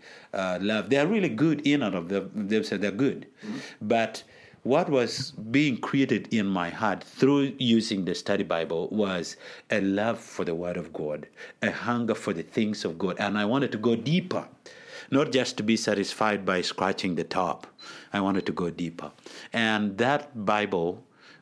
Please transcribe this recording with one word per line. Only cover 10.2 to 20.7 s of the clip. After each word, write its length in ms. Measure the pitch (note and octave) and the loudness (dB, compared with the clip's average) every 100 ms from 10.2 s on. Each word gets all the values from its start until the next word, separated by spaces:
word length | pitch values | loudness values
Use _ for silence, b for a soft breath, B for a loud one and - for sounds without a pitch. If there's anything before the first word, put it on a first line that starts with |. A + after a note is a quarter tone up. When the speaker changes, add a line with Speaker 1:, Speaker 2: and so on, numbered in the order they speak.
| - - | -6 -6
Speaker 1:
the 100 | F2 | -4
Word 220 | E2+ F2 F2 | -4 -4 -6
of 160 | E2 | -6
God, 360 | - D2+ D2+ - B B - | -6 -6 -6 -10 B B -6
a 80 | A2 | -4
hunger 460 | - G2+ A#2+ A#2 G#2+ | -2 -2 0 0 -2
for 160 | - | -2
the 100 | E2+ | -4
things 420 | D#2+ - G#2+ G#2 | -4 -2 0 0
of 140 | G2 E2 | -4 -2
God. 160 | F#2+ F2+ | -4 -2
And 180 | G#2 G2+ | -2 0
I 60 | |
wanted 260 | G#2 C3 C3+ | 0 2 0
to 60 | A2+ | 0
go 160 | A2+ | 2
deeper, 540 | A2+ B2 F3 F3 F2 - - B B B B B | 2 2 0 0 -4 -8 -14 B B B B B
not 220 | C3+ D3+ | 2 4
just 260 | B2+ A#2+ - | 2 0 0
to 40 | |
be 140 | G#2+ A2 | 2 2
satisfied 680 | - G2+ F#2+ - A2 G2+ | 2 2 0 0 2 2
by 180 | G2 F#2 | 2 0
scratching 520 | F2 - F#2+ G2 G2 | 0 0 0 0 -2
the 100 | E2 | -2
top. 440 | E2 F#2 F2+ - - - B B B | -2 0 0 -2 -10 -20 B B B
I 80 | G2+ | -2
wanted 240 | G2 G2 F2+ | 0 0 -2
to 60 | |
go 180 | F#2+ F2 | -2 -4
deeper. 420 | E2 E2+ E2 D2+ - B B B | -4 -6 -8 -12 -16 B B B
And 460 | A2+ A2+ A2 G#2 F#2+ | 0 2 2 0 2
that 460 | A#2+ C#3+ C#3+ A#2+ | 2 2 -2 -4
Bible 600 | G2+ G#2+ G#2 | 0 2 2